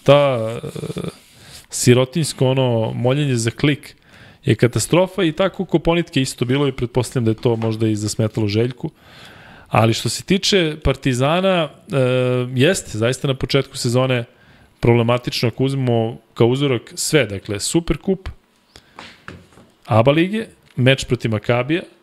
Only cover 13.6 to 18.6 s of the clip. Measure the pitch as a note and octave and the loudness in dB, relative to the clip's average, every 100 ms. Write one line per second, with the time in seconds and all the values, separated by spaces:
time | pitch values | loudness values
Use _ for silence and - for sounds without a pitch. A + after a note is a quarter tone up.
13.6 | C3 C3+ B2 A#2+ C3 B2+ A#2 _ _ _ | -2 -4 0 0 0 -2 -4 _ _ _
14.6 | _ _ B2 A#2 A#2 B2 - - A#2 - | _ _ 2 2 2 0 -2 -4 -4 0
15.6 | C3 C3+ B2+ A#2 A2+ - _ - A#2+ C3 | -2 0 0 0 0 -6 _ 2 2 4
16.6 | C#3+ A#2+ - F3 - D#3 A2+ G2 - G2+ | 0 -2 -6 -8 0 0 0 -4 -8 -6
17.6 | - E3 E3+ D#3 - F#3 - - _ _ | -2 -2 0 -4 -2 -4 -6 -16 _ _